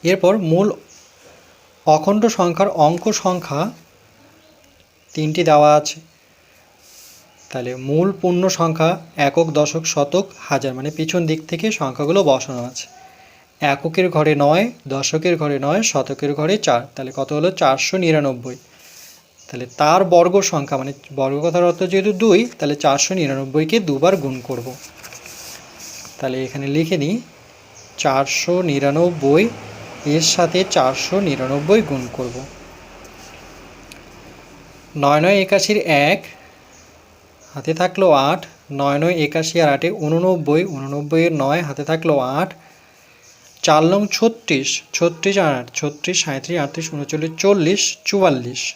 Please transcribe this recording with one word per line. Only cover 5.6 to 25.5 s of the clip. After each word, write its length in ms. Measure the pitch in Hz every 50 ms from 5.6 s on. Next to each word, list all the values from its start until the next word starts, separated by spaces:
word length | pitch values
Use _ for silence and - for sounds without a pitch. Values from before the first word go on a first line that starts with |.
| 147 151 151
আছে। 220 | 151 151 - - - - _ _ _ _ _ _ _ _ _ _ _ _ _ _ _ _ - - - - - - - _ _ _ _ - -
তাহলে 220 | - 131 120 123 123 127 131 135
মূল 200 | 143 156 175 196 196 196
পূর্ণ 220 | - 185 175 175 185 190
সংখ্যা 420 | 180 - 170 165 160 160 160 165 180 - - - - - 143 139
একক, 180 | 139 170 165 160 147 151
দশক, 260 | 147 147 - 165 160
শতক, 380 | 165 - 156 143 143 - 185 196 190 - - - -
হাজার, 240 | 151 135 123 135 127
মানে 160 | 127 131 147
পিছন 300 | 151 - 160 160 - 180 170
দিক 140 | 156 156 156 156 -
থেকে 160 | - 160 160 220 214
সংখ্যাগুলো 480 | - 156 135 127 - 147 147 170 196 190 147
বসানো 320 | 135 131 - - 135 123 120 123
আছে। 160 | 135 - - - - - - - - - - - - _ _ _ _ _
এককের 460 | - 147 139 139 - 170 160 185 185 185 180
ঘরে 160 | 160 151 151 151 147 143
নয়, 200 | 143 151 175 208 240 240 - _ 139 135
দশকের 400 | 135 135 - - 156 156 180 175
ঘরে 200 | 160 156 147 143 135 135
নয়, 140 | 143 156 202 226 -
শতকের 420 | - 143 131 - 139 - - 143 143
ঘরে 200 | 143 151 160 196 214 208
চার। 140 | - 131 117 120 - _
তাহলে 200 | - 135 127 127 -
কত 100 | 135 - 151
হলো? 160 | 147 156 180 - -
চারশো 340 | 170 139 131 135 - - - 190 180
নিরানব্বই। 520 | 165 156 151 143 139 131 123 120 127 123 123 - _ _ - - - - - - - - - _ _ _ _ - -
তাহলে 180 | - 123 123 123 - -
তার 200 | 147 147 165 185 190
বর্গ 300 | 175 175 175 175 180 175 196 185 -
সংখ্যা, 260 | - 151 139 135 151 135
মানে 140 | 131 139 139 - - - 143 135
বর্গ 180 | 135 135 139 143 151
কথার 220 | 170 160 175 175
অর্থ 160 | 175 170 170 185
যেহেতু 300 | 180 185 196 190 214 208 180 220
দুই, 160 | 226 185 190 233 247 - -
তাহলে 160 | - 147 147 143 -
চারশো 280 | 151 135 139 - - 185
নিরানব্বইকে 640 | 190 160 139 135 135 135 135 131 151 156 156 220 226
দুবার 340 | 196 165 143 135 143 180 190
গুণ 200 | 175 139 135 131 127
করব। 260 | 120 - 135 120 117 131 127 - - - - - - - - - - - - - - -